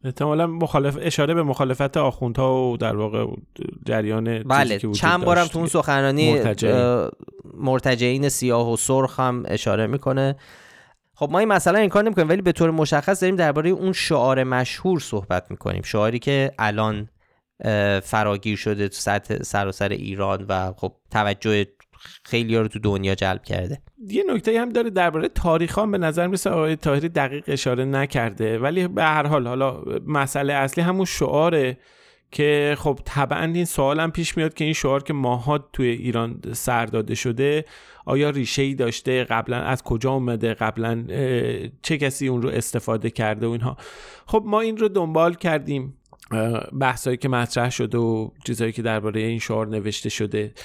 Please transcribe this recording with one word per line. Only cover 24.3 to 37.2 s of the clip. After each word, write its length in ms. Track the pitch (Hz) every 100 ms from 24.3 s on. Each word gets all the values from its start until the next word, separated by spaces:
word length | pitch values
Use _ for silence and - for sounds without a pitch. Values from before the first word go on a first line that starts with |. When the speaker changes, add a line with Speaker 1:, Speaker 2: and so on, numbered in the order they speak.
| 220 226 226
Speaker 1:
هم 80 | 247
داره 220 | 233 233
دربارهٔ 380 | 185 175 156 165
تاریخ 500 | - 170 160 170 -
هم 120 | 214
به 80 | 202
نظر 280 | 165 156 175
می‌رسه 240 | 190 196
آقای 260 | 170 156 156
طاهری 320 | 160 139 165
دقیق 360 | 165 139 143 -
اشاره 380 | 139 139 123
نکرده، 760 | 131 135 135 135 113 92 110 113
ولی 300 | 131 175 180
به 140 | -
هر 240 | 160 156 147
حال 200 | 151 120
حالا 360 | 127 135 - - - 147
مسئله 460 | 147 139 143 139
اصلی 320 | 139 135 170
همون 200 | 170 190
شعاره 760 | 185 - 151 143 165 160 131 123 _ _ _ _ _
که 440 | - 147 147 147 147
خب 200 | 151 139
طبعاً 400 | - 143 139 147
این 200 | 160 170
سوال 360 | 175 - 139 151
هم 100 | 165
پیش 260 | 160 160 -
میاد 180 | 156
که 100 | -
این 80 | 151
شعار 300 | 156 139 139
که 100 | 139
ماها 460 | 147 123 123 120 147
توی 300 | 143 - 127
ایران 520 | 120 123 117 113 131 -
سر 340 | - - 120 117
داده 280 | 117 107
شده 500 | 113